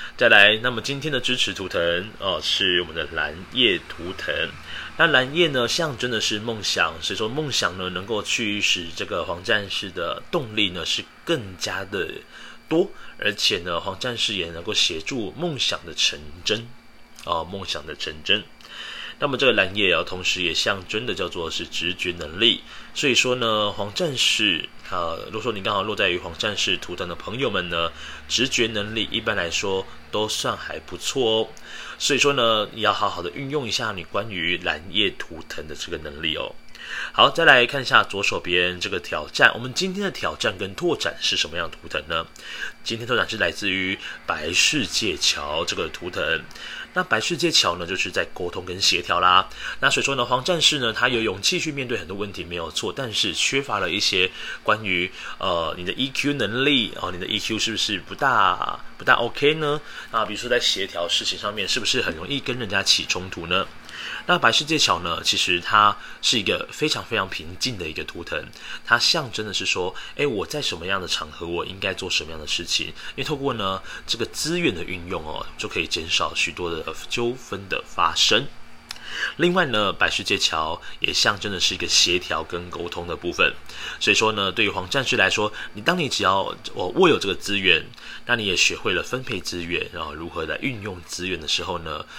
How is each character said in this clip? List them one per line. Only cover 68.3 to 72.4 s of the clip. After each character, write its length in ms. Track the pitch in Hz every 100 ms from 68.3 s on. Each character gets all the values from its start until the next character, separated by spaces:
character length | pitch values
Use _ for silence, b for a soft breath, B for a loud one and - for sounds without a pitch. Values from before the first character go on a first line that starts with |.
| 78 - - B B
它 140 | - 120
象 320 | - 170 135
征 140 | 104 107
的 60 |
是 140 | 95 98
说， 280 | - 90 - B -
诶， 100 | 143
我 200 | 107 -
在 140 | 147
什 160 | - 90
么 100 | 87
样 140 | 98
的 80 | 85
场 220 | - 78
合， 160 | 76 85
我 180 | 87
应 140 | 87 95
该 120 | 98
做 160 | 92 95
什 160 | -
么 60 | 78
样 100 | 80